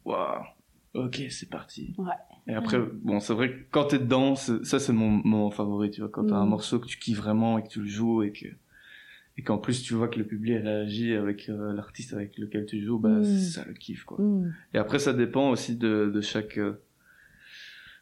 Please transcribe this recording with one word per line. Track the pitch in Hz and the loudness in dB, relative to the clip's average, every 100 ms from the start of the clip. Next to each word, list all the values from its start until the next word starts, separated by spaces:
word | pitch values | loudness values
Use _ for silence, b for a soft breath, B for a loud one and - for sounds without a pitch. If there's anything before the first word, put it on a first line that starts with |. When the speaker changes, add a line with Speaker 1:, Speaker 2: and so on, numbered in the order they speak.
Speaker 1:
waouh, | - 95 73 - - - _ _ _ | -4 -2 -2 -4 -8 -20 _ _ _
ok, | - 127 127 131 | -6 -4 -6 -10
c'est | - - | -10 -12
parti. | - - - - 185 | -12 -12 -14 -10 -6
Speaker 2:
Ouais. | 180 - - - - | -6 -6 -10 -16 -6
Speaker 1:
Et | |
après, | 110 110 127 | -4 0 0
Speaker 2:
Ouais. | 110 - | 0 -4
Speaker 1:
bon, | 113 104 | -2 0
c'est | - | 0
vrai | 113 127 | 0 0
que | 127 - | -2 0
quand | 151 143 | 2 4
t'es | 143 | 4
dedans, | 120 127 135 135 | 4 4 4 2
c'est, | - 113 | 0 0
ça, | - 135 | 2 0
c'est | 135 | 4
mon | 113 110 107 | 4 6 4
moment | - 107 104 | 6 4 4
favori, | 104 104 101 104 | 0 -2 0 0
tu | 104 | -2
vois, | 107 | -6
quand | - 214 | 0 2
t'as | 104 | 4
un | |
Speaker 2:
Mhm. | 101 | 4
Speaker 1:
morceau | 107 - 123 | 2 0 -2
que | 123 | -2
tu | - | -8
kiffes | - 104 | -4 -2
vraiment | 104 110 113 113 | 2 2 4 2
et | |
que | 107 | -2
tu | 110 | -6
le | 104 | -6
joues | 101 117 113 | -2 2 2
et | 104 | 2
que, | 104 - - _ B B B B B B - | -2 -16 -18 _ B B B B B B -10
et | |
qu'en | 120 104 | -2 0
plus | - 123 | 0 -4
tu | - | -2
vois | 113 117 | 0 0
que | 117 | 0
le | 107 | -4
public | 107 110 117 | -4 0 0
réagit | 107 107 107 104 117 | 0 -2 -2 -2 0
avec, | 110 101 104 - | 0 0 -4 -6
euh, | 107 104 | -6 -4
l'artiste | 104 104 - - | -6 -8 -12 -10
avec | 104 104 - | -8 -8 -8
lequel | 107 107 104 | -6 -4 -4
tu | 107 | -4
joues, | 104 117 | -2 0
bah, | 110 | 4
Speaker 2:
Mhm. | 107 | 4
Speaker 1:
c'est | 208 196 185 160 | 4 2 0 -4
ça | - | -10
le | |
kiff, | - - - | -14 -12 -14
quoi. | - - | -10 0
Speaker 2:
Mhm. | 208 196 175 160 B | 2 2 0 -6 B
Speaker 1:
Et | 110 | -2
après, | 107 139 | 2 2
ça | 143 | 2
dépend | 120 117 135 139 | 2 2 4 2
aussi | 113 - 117 | 2 -2 0
de, | 113 107 104 | 2 2 2
de | 104 | 0
chaque, | 104 - 107 - | -2 -4 -4 -4
euh... | 101 107 _ _ B B B B B B B B B B | -4 -4 _ _ B B B B B B B B B B